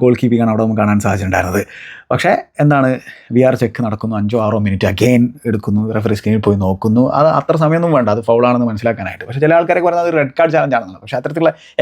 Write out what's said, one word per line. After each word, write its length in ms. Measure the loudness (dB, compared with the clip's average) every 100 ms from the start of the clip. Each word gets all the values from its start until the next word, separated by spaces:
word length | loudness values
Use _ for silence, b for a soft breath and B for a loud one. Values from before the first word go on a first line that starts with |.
ഗോൾ 120 | 2 2
കീപ്പിംഗ് 220 | 2 2
ആണ് 80 | 0
അവിടെ 120 | 0
നമുക്ക് 160 | 0 0
കാണാൻ 160 | 0 0
സാധിച്ചിട്ടുണ്ടായിരുന്നത്. 580 | 0 -2 -2 -2 -2 -4 -6 B B B -6
പക്ഷേ 200 | -2 0 0 -2 0
എന്താണ്, 260 | 2 4 2 -2 B B B 2
വി 60 | 2
ആർ 80 | 2
ചെക്ക് 200 | -2 -2 -6
നടക്കുന്നു, 300 | -4 -4 -4
അഞ്ചോ 180 | -2 0 0
ആറോ 120 | 0 0
മിനിറ്റ് 220 | 0 -2
again 320 | 0 2 2 0 -2 -6
എടുക്കുന്നു, 320 | -4 -2 -2 -2 -2
റഫറി 200 | -2 -2
സ്ക്രീനിൽ 220 | -2 0 0
പോയി 120 | 0
നോക്കുന്നു. 400 | 0 -2 0 2 2 2
അത് 120 | 2 2
അത്ര 160 | 0 2
സമയമൊന്നും 280 | 2 0 2 0
വേണ്ട 120 | 2 0
അത് 60 | 0
ഫൗളാണെന്ന് 400 | 2 2 0 -2
മനസ്സിലാക്കാനായിട്ട്. 540 | -2 -4 -4 -6 -10 -10
പക്ഷേ 140 | -2
ചില 100 | 2 2
ആൾക്കാരൊക്കെ 300 | 2 0 0
പറയുന്നത് 220 | 0 0
അത് 80 | 0
റെഡ് 140 | -2 0
കാർഡ് 160 | 0 2
ചാലഞ്ച് 220 | 0 -2
ആണെന്നാണ്. 240 | -4 -12
പക്ഷേ 140 | -10 -8
അത്തരത്തിലുള്ള 320 | -6 -2 0 B B -2